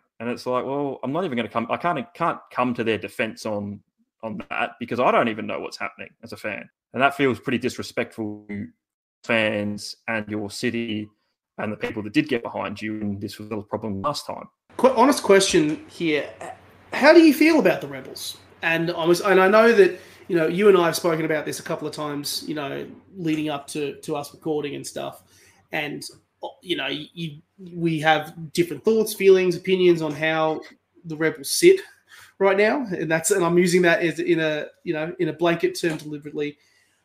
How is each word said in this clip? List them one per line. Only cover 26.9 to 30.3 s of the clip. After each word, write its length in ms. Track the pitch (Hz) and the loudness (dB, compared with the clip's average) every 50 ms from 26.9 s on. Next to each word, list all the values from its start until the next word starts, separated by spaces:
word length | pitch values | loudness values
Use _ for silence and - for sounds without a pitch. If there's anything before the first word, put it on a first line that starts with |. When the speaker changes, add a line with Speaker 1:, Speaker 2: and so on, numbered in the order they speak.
| 143 147 151 156 _ 175 165 160 147 151 - _ _ - 190 175 170 | -6 -8 -10 -12 _ -10 -10 -10 -10 -14 -20 _ _ -20 -20 -14 -8
Speaker 2:
we 260 | 175 165 170 160 156 | -4 -2 -2 0 2
have 520 | 147 160 156 151 151 165 165 170 165 147 - | 2 4 2 2 0 -4 -10 -14 -16 -4 -2
different 320 | 170 165 - 151 135 - | -2 -2 0 -4 -2 0
thoughts, 300 | 220 226 220 214 214 - | 2 2 4 2 0 -2
feelings, 420 | - 196 190 190 190 185 185 170 | 4 6 6 8 8 6 2 0
opinions 460 | 156 - - 185 185 185 175 170 160 160 | -2 -2 0 0 4 4 4 4 4 0
on 100 | 151 143 | -4 -4
how 480 | 143 156 156 | -4 -2 -2